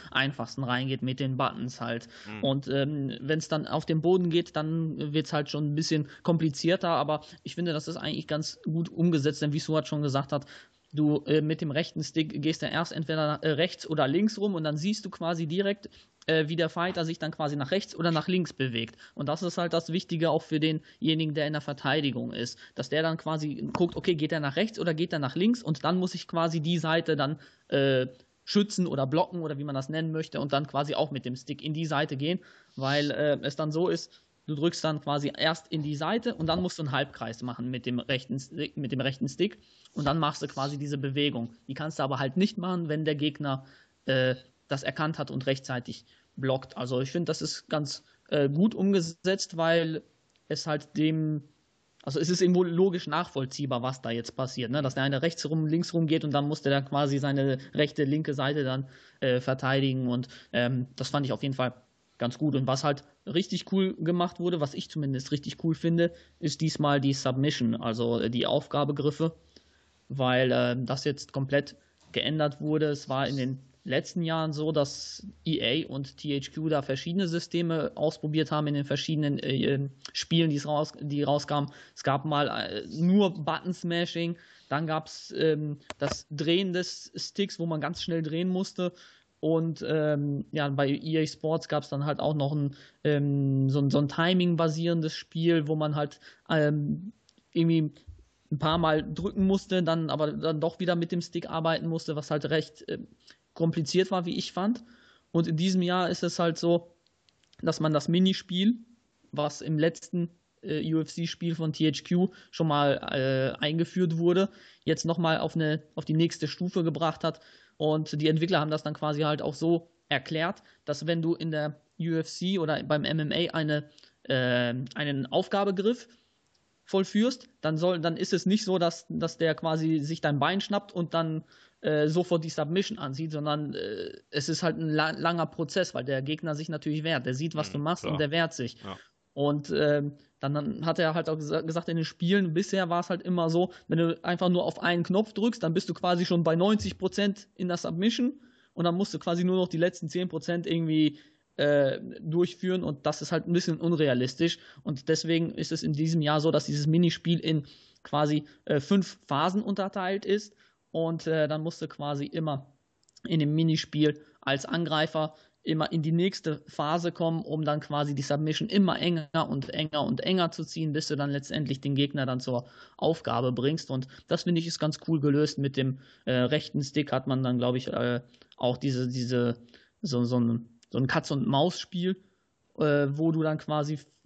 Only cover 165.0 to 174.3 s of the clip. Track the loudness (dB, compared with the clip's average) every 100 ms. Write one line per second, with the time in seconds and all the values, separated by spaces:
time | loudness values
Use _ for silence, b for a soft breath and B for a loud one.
165 | 0 0 -2 B B _ -4 -2 0 0
166 | 2 2 2 0 -6 -6 -8 -6 -2 -2
167 | -2 -2 -2 -2 -2 -2 0 -2 -2 -2
168 | 0 -2 -2 0 0 -2 0 2 2 2
169 | 0 -2 -2 -2 0 -2 -4 -4 -2 -2
170 | 0 0 0 2 0 -2 -8 -4 -2 -2
171 | -2 -2 -2 -4 -4 -4 -2 -4 0 0
172 | 0 0 -2 -2 -2 -4 B B B -2
173 | 0 0 -2 0 0 0 0 0 -2 -6
174 | -6 B -4